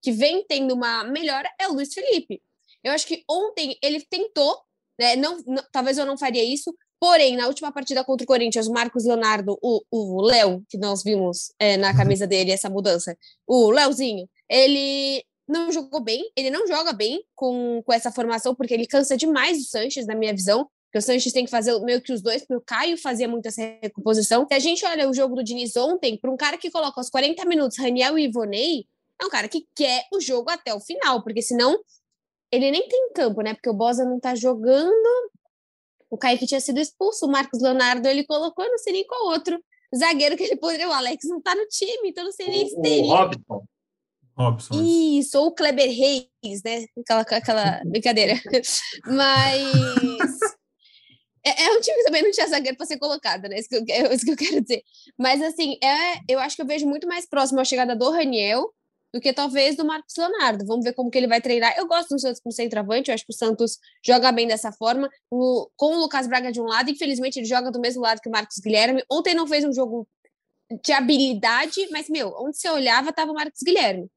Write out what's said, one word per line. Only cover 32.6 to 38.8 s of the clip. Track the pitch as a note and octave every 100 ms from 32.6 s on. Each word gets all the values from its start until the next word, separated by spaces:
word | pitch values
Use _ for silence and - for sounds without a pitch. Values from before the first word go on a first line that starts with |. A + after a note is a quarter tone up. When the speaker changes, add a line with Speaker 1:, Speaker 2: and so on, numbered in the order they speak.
| C4+
Speaker 1:
nem | D4+ C5
tem | B4+ B4+
campo, | G#4+ C4 G3+
né? | G#3+
Porque | A3+ -
o |
Bosa | G#3 A3+ A#3+
não | B3+ B3
tá | B3+
jogando, | B3 B3 A#3+ A3+ C4+ E4 A4 A4+ B4 A#4 _ _ _ _ _ _ _ _
o | A3
Kaique | B3+ B3 B3+
tinha | C#4
sido | B3+ C4
expulso, | D4+ _ F#4+ A4+ C#4+
o |
Marcos | C#4 C4+ A#3+
Leonardo | B3+ C4 B3 B3 B3
ele | C#4
colocou, | C#4+ D4+ D#4+ E4+ G4
eu |
não | A#4+